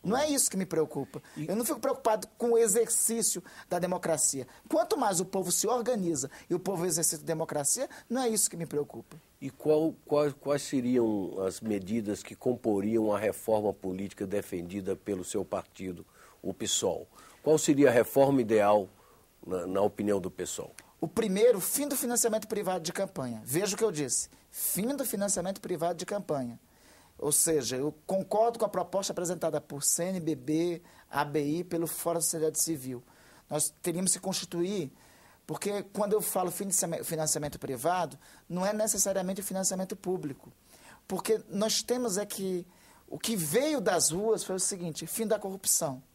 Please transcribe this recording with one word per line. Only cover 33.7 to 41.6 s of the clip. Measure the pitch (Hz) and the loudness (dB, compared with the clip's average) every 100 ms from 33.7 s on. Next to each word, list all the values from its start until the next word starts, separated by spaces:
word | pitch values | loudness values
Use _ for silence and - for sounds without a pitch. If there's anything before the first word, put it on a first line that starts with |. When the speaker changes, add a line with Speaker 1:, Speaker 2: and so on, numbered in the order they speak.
| - | -4
Speaker 1:
teríamos | 175 170 185 | -4 -2 0
que | - | 0
constituir, | 196 185 - 175 175 202 139 - - - - - - | -2 -6 -4 -2 -2 -2 -6 -10 -20 -20 -20 -20 -10
porque | 151 196 202 196 | -6 -4 -4 -6
quando | 196 208 | -2 2
eu | 208 | 2
falo | 190 196 180 | 2 0 -2
fim | - 196 | -2 -2
de | |
seme-, | - 180 165 | 0 0 -2
financiamento | - 160 156 156 147 - | -4 -2 0 0 -2 -6
privado, | 151 127 147 180 160 139 - - _ | -6 -2 0 2 0 -6 -20 -20 _
não | 175 190 | -2 -2
é | |
necessariamente | 214 214 208 196 190 185 196 | 0 0 2 2 0 -2 -4
o | |
financiamento | 190 190 190 185 190 | -4 -2 -2 -2 -4
público. | 190 - 185 151 135 - - _ - - - _ | -6 -4 -4 -4 -8 -14 -20 _ -20 -20 -20 _
Porque | 190 - 220 - | -6 0 0 0
nós | 190 | -2